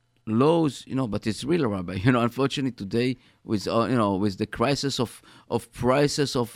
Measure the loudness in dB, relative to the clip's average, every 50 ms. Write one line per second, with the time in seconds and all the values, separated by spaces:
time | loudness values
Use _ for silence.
0 | _ _ _ _ -6 -2 2 2 4 4 4 4 2 0 -2 -6 -10 -8 -4 -4
1 | -4 -2 -4 -4 -4 -4 -4 -4 -2 0 0 0 0 0 -2 -4 -4 -6 -4 0
2 | 2 4 4 4 4 2 0 0 -2 -2 -2 -2 -4 -4 -4 -6 -6 -4 0 0
3 | 0 0 -2 -4 _ _ _ _ -6 -4 -2 -2 0 0 0 2 2 2 2 2
4 | 2 2 2 2 0 0 -2 -2 -4 -4 -2 0 0 0 0 0 -2 -2 -2 -2
5 | -4 -4 -6 -12 -20 -20 -20 -20 -8 -4 -4 -4 -4 -6 -8 -2 0 2 4 4
6 | 2 2 0 0 -2 -2 -2 -2 -4 -4 -4